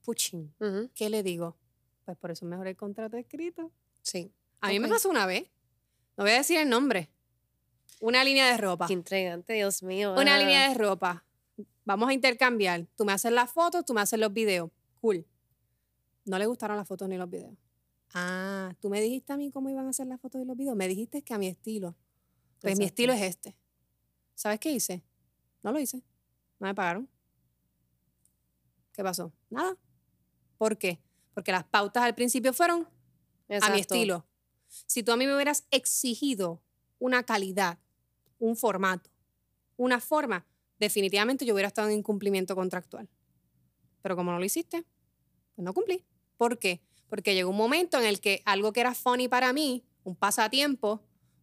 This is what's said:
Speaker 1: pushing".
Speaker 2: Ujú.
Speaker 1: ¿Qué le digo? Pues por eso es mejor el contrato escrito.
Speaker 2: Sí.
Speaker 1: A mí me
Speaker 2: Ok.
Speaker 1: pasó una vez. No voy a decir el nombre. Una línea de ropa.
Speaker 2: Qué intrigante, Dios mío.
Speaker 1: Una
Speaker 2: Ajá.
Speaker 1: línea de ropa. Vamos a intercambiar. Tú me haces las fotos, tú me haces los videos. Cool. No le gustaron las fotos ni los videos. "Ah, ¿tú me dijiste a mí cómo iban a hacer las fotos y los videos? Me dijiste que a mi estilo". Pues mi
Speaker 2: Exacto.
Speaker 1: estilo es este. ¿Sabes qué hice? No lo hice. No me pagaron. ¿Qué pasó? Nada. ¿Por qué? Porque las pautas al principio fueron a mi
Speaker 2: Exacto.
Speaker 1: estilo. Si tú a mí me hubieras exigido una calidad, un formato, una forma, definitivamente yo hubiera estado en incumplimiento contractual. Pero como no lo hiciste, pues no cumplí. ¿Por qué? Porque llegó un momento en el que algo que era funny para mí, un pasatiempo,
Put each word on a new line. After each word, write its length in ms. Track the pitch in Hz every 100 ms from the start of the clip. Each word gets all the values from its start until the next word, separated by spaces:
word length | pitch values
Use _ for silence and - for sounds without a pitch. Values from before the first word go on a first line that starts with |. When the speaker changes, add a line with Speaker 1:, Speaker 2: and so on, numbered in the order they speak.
Speaker 1:
pushing". 500 | - 226 - 175 151 -
Speaker 2:
Ujú. 320 | 214 196 247
Speaker 1:
¿Qué 160 | - 214
le 140 | 214
digo? 340 | 190 170 170 - _ _ _ _ -
Pues 100 | 175
por 120 | 170
eso 160 | 165 175
es 40 |
mejor 180 | 175 190
el 80 | 185
contrato 420 | 208 202 220 233
escrito. 540 | 240 302 339 339 330 _ _ _
Speaker 2:
Sí. 280 | - 180 - _ _ -
Speaker 1:
A 60 | 202
mí 100 | 196
me 60 | 269
Speaker 2:
Ok. 60 |
Speaker 1:
pasó 160 | 453 381
una 160 | 285 190
vez. 240 | 185 359 _ _ _ _ _ _ -
No 100 | 202
voy 60 |
a 40 | 240
decir 200 | 285 330
el 100 | 294
nombre. 400 | 233 277 196 156 _ _ _ _ _ _ _ _ -
Una 220 | 226 254
línea 280 | 269 269 262
de 60 | 233
ropa. 300 | 202 180 175
Speaker 2:
Qué 60 |
intrigante, 600 | 185 165 190 180 175 175
Dios 280 | 220 202 196
mío. 300 | 185 190 208
Speaker 1:
Una 220 | 190 277 285
Speaker 2:
Ajá. 40 |
Speaker 1:
línea 280 | 285 277 269
de 60 | 254
ropa. 500 | 208 185 180 175 _ _ _ - 202 _ -
Vamos 240 | 196 240
a 40 |
intercambiar. 720 | 269 262 233 254 233 190 175 170 -
Tú 100 | 202
me 80 |
haces 180 | 196 233
las 180 | 240 247
fotos, 340 | 330 339 349 -
tú 80 |
me 80 | 226
haces 180 | 202 226
los 120 | 220
videos. 360 | 208 214 180 165 _ _ _
Cool. 240 | 226 180 - _ _ _ _ _ _ _ _ _ -
No 120 | 190
le 80 | 214
gustaron 300 | 247 214 208
las 100 | 190
fotos 200 | 185 190
ni 80 | 185
los 120 | 180
videos. 260 | 180 - 208 _ _ _ _ _ 180
"Ah, 600 | 180 185 190 196 185 180
¿tú 100 | 202
me 120 | 202
dijiste 320 | 220 262 -
a 40 | 277
mí 120 | 285
cómo 180 | 269 269
iban 180 | 269 262
a 20 |
hacer 160 | 262 262
las 120 | 254
fotos 180 | 254 262
y 40 | 254
los 100 | 247
videos? 180 | 277 214
Me 120 | 185
dijiste 360 | 190 233 285
que 100 | -
a 40 | 220
mi 100 | 185
estilo". 480 | 180 - 220 175 - _ _ _ _ _ _
Pues 180 | 202 196
mi 60 |
Speaker 2:
Exacto. 20 | 196
Speaker 1:
estilo 280 | - 240
es 80 | 226
este. 360 | 190 175 208 - _ _ _ _ _ _ _ -
¿Sabes 240 | 214 214
qué 120 | 320
hice? 320 | 262 - 180 - _ _ _ _ _
No 80 | 202
lo 80 | 294
hice. 240 | 262 254 - _ _ _ _ -
No 80 | 196
me 80 | 202
pagaron. 340 | 180 180 269 _ _ _ _ _ _ _ _ _ _ _ _ _ _ _ _ _ _
¿Qué 120 | -
pasó? 280 | 190 180 170 - -
Nada. 260 | 233 359 381 _ _ _ _ _ _ _ -
¿Por 200 | 220 214
qué? 220 | 185 165 _ _ _
Porque 180 | - 202
las 120 | 185
pautas 400 | - 208 202 240
al 120 | 240 226
principio 380 | 240 254 254
fueron 280 | 254 349 339
a 20 | 330 _ _ _ _ _ -
mi 60 | 208
Speaker 2:
Exacto. 200 | 190 196 185 208
Speaker 1:
estilo. 300 | 214 175 - _ _ _ _ - -
Si 160 | -
tú 80 | 214
a 60 | 233
mí 80 | 269
me 80 | 277
hubieras 300 | 285 294 -
exigido 920 | 262 - - 254 226 285 214 180 170 _ _ _ -
una 240 | 254 247
calidad, 540 | 247 220 190 190 185 170 _ _ _ _ _ -
un 160 | 226 226
formato, 540 | 226 190 190 180 _ _ _ _ _ _ _ -
una 220 | 247 247
forma, 460 | - 302 277 185 - _ _ -
definitivamente 680 | 208 208 190 202 220 269 240
yo 80 |
hubiera 140 | 202 196
estado 220 | 226 214
en 80 | 214
incumplimiento 580 | 208 202 202 196 185 190
contractual. 520 | 185 180 - - 214 _ _ _ _ _ _ _ _ _
Pero 140 | 190 180
como 160 | 175
no 80 | 175
lo 60 | 190
hiciste, 380 | 339 339 339 - _ _ _ _ _ _ -
pues 80 |
no 100 | 180
cumplí. 300 | 196 440 370 _ _ _ -
¿Por 200 | 233 233
qué? 220 | 190 175 _ _ -
Porque 260 | 208 208 190
llegó 160 | 180
un 60 | 196
momento 400 | 226 311 349 277
en 60 | 220
el 140 | 202
que 220 | 208 196 -
algo 280 | 196 214
que 80 | 208
era 120 | 247 247
funny 320 | 254 247 247
para 260 | 247 254
mí, 300 | 269 294 247 _ _
un 120 | 196 180
pasatiempo, 840 | 196 220 220 269 285 262 208 220 _ _ _ _